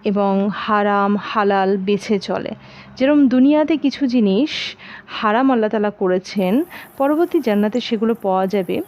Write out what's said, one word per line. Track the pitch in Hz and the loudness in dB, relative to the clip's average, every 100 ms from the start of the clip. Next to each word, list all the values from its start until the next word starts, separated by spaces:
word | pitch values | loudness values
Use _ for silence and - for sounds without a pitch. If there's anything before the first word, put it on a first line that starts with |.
এবং | 214 196 196 196 202 | -2 0 0 0 0
হারাম | 190 - 208 208 202 202 202 | -4 -2 0 2 2 0 -2
হালাল | - 220 202 196 190 196 | -2 -2 0 2 0 0
বেছে | 190 202 - 202 | 0 -2 -2 -4
চলে। | - - - - - - - - | -2 -6 -6 -12 -18 -20 -20 -2
যেরম | 262 294 269 | 2 4 4
দুনিয়াতে | 254 269 302 302 320 | 6 4 4 2 0
কিছু | 277 - 277 | 0 -2 0
জিনিস | 247 202 190 302 - - - - - - | 2 2 2 0 -4 -10 -12 -20 -20 -14
হারাম | - 220 220 269 | -4 -2 2 2
আল্লাহ | 247 214 | 2 0
তাআলা | 220 208 | 0 -2
করেছেন, | 202 190 185 185 208 185 233 339 - - - | -2 0 0 -2 -4 0 0 -2 -10 -20 -4
পরবর্তী | 277 302 339 349 | 0 2 0 0
জান্নাতে | 247 208 208 240 | 0 0 0 -2
সেগুলো | - 220 226 | -4 -2 -2
পাওয়া | 226 196 185 190 | -2 -2 0 0
যাবে | 208 180 214 | -2 -2 -6